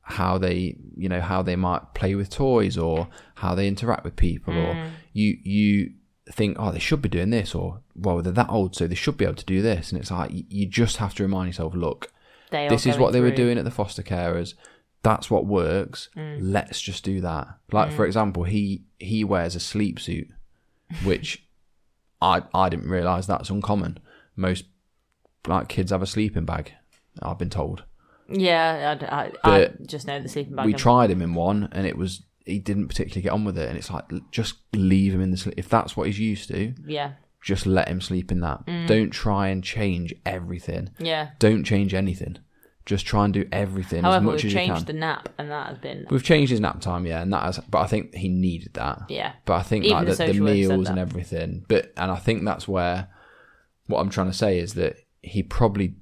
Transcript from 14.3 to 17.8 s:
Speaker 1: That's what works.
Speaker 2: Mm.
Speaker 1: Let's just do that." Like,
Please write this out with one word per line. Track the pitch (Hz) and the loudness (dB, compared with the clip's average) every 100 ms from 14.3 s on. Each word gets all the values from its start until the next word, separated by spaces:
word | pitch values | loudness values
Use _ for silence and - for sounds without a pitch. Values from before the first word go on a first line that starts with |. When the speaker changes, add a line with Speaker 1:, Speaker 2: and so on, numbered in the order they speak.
| 85 85 - - _ _ _ | -2 -4 -10 -20 _ _ _
Speaker 1:
That's | 110 101 - | 2 2 2
what | 107 101 | 2 4
works. | 101 80 90 92 - - - | 2 2 0 -2 -10 -14 -12
Speaker 2:
Mm. | 151 151 | -10 -6
Speaker 1:
Let's | 95 98 - - | 0 0 -2 -8
just | - 92 | -8 -6
do | 95 95 | -4 -4
that." | 90 80 - - - | -2 -4 -8 -16 -2
Like, | 107 | 2